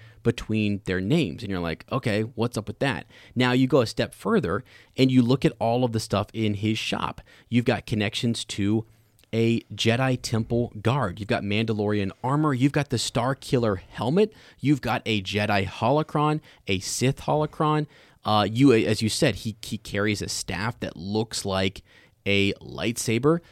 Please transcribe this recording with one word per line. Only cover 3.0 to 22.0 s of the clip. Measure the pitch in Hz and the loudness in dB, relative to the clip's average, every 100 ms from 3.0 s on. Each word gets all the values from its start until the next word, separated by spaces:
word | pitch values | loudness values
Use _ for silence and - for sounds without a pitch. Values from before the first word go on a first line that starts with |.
| - - - - | -8 -20 -10 0
Now, | 127 | 2
you | 127 131 | 4 4
go | 143 | 4
a | 110 | 2
step | - 113 | -2 -4
further, | - - 220 107 98 - - - - | -4 -2 0 0 -4 -6 -20 -18 0
and | 131 | 4
you | 127 | 4
look | 117 135 | 4 2
at | 165 - | 0 0
all | 110 120 | -2 0
of | 127 | 0
the | 110 | -2
stuff | - 98 104 | -2 -2 -2
in | 110 110 | -2 -2
his | 101 107 110 | 0 -2 -2
shop. | - - - - - - _ | -4 -4 -6 -8 -18 -20 _
You've | 117 120 | 0 2
got | 110 - | 0 -2
connections | 107 104 - 117 117 - | -2 -2 -2 -2 -2 -6
to | - 101 110 110 _ _ _ _ | -4 0 0 -2 _ _ _ _
a | 113 113 117 - 104 | 0 2 0 -2 -2
Jedi | 110 117 131 127 | 0 2 0 -2
Temple | - 113 110 120 120 107 | -2 -2 0 -2 -2 -2
guard. | 107 139 110 101 | -2 0 -2 -4
You've | 104 | -2
got | 113 | -2
Mandalorian | 98 104 113 107 104 104 98 - | 0 -2 0 0 0 0 -2 -4
armor. | 123 147 156 | -2 2 2
You've | 131 139 | 2 2
got | 151 139 | 2 -2
the | 117 | -4
Star | - - 120 135 | -2 -2 -2 -4
Killer | - 131 117 95 | -2 0 2 0
helmet. | - - 110 170 214 - - - | -4 -6 0 2 2 -2 -20 -4
You've | 131 143 | 0 0
got | 120 113 - | 0 -4 0
a | 107 | -2
Jedi | 92 98 104 101 92 | 0 -2 0 0 0
holocron, | - 113 147 151 156 151 151 - - - | -2 0 0 0 0 0 0 -6 -18 -4
a | 98 | -4
Sith | - - 127 139 | -2 -2 0 -2
holocron. | - 147 151 - 156 151 151 - - _ - | -2 -2 -2 -2 0 0 -2 -10 -20 _ 0
Uh, | 107 101 | 2 2
you, | 113 139 | 6 6
as | 113 90 110 | 6 4 2
you | 110 | 0
said, | - 151 98 | 2 0 0
he, | 113 101 | -6 -8
he | - 110 | -10 -10
carries | - 101 104 104 | -8 -2 0 -2
a | - | -4
staff | - - 85 110 - | -8 -6 -6 -6 -6
that | - - | -10 -10
looks | 92 107 117 - 98 | -4 -2 -2 -4 -2
like | 95 95 - - - | 0 0 -2 -16 -20